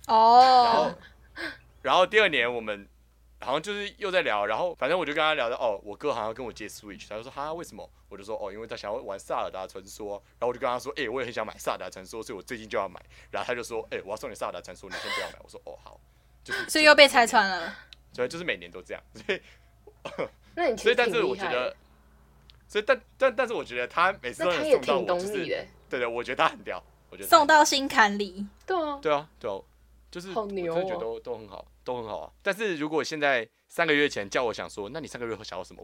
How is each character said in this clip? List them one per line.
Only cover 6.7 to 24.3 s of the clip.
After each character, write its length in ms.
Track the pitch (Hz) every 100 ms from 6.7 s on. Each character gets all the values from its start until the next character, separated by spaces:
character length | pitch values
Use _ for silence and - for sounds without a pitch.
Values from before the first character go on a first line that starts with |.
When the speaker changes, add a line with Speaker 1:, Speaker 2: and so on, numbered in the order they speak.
| - 104 92 -
Speaker 2:
他 80 | 104
就 60 |
说 80 | 123
：“哈， 220 | 135 147
为 100 | 165
什 120 | - 104
么？” 120 | - _ -
我 100 | 98
就 60 |
说 120 | 98 110
：“哦， 100 | 101
因 80 | 101
为 60 | 110
他 100 | 113
想 160 | 101
要 40 | 113
玩 180 | 123 98
萨 200 | - 139
尔 120 | 95
达 160 | 95
传 220 | 95 98 95
说。” 340 | - 104 101 _ -
然 20 |
后 80 | 120
我 40 |
就 60 | 123
跟 100 | 127
他 100 | 123
说 120 | 123 -
：“哎， 100 | 123
我 120 | 127
也 40 |
很 80 | 120
想 140 | 117 107
买 100 | -
《萨 160 | -
尔 60 | 107
达 100 | 92
传 160 | -
说》， 160 | 95 117
所 140 | 107
以 20 | 104
我 60 |
最 160 | - 120
近 100 | 110
就 80 | 113
要 120 | 98
买。” 120 | 90 - - -
然 100 | 101
后 60 | 98
他 80 |
就 80 | 123
说 240 | 110 117 107
：“哎， 100 | 113
我 60 | 90
要 60 | 107
送 120 | 139
你 60 |
《萨 120 | 101 113
尔 60 |
达 80 | 90
传 160 | - 90
说》， 140 | -
你 60 | -
先 140 | -
不 80 | 523
要 80 | 85
买。” 80 | -
我 60 | -
说 120 | -
：“哦， 140 | - -
好。” 180 | - - _ _ _ _
就 80 | -
是 160 | - -
Speaker 1:
所 120 | 311
以 40 |
又 80 | 302
被 140 | 294 277
拆 180 | 269
穿 240 | 233 233 196
了。 240 | 185 170 - - - _
Speaker 2:
所 120 | -
以 40 | 127
就 80 | 123
是 60 |
每 140 | 170 98
年 120 | 87
都 140 | 92
这 100 | 90
样， 100 | 98 -
所 180 | 110 110
以 80 | 185 - - _ _ - _ - - 131 _ _ -
Speaker 3:
那 100 | 339
你 100 | 220
其 60 |
实 0 |
Speaker 2:
所 100 | 220
以 20 | 247
但 120 | 240
是 140 | 233
我 140 | 202 127
觉 80 |
得， 40 | 185
Speaker 3:
挺 40 |
厉 40 | 123
害 80 |
的。 120 | 123 - _ _ _ _ _ _ _ - -
Speaker 2:
所 120 | 208
以 40 |
但， 160 | 214 262 - -
但， 200 | 262 226
但 100 | 247
是 80 |
我 100 | 208
觉 140 | 120 123
得 80 | 123
他 260 | - 180 202
每 120 | 123